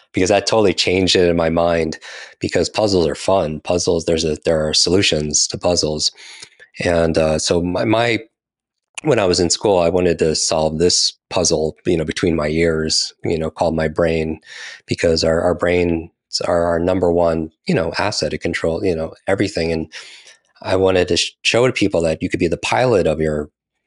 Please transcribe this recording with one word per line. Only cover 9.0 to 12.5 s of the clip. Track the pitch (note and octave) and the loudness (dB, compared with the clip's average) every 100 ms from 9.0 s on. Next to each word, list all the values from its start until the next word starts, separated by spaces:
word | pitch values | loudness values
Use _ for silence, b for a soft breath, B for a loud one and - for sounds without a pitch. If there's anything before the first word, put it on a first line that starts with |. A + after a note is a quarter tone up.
when | D#3 A#2 | 0 2
I | F#2+ | 2
was | F2 | 2
in | E2+ | 0
school, | - A2 F#2 | 0 2 2
I | E2+ | 2
wanted | F2+ F2+ D#2+ | 2 2 2
to | E2 | 0
solve | D#2 - E2 D#2 D#2 | 0 -2 0 0 2
this | E2+ - - - - | 2 2 -2 -4 -6
puzzle, | - E2 D#2+ D#2 - - | -2 0 0 -2 -4 -2
you | E2 | -2
know, | |
between | D#2 - F#2 E2 | -2 -2 0 0
my | |
ears, | D2+ | 0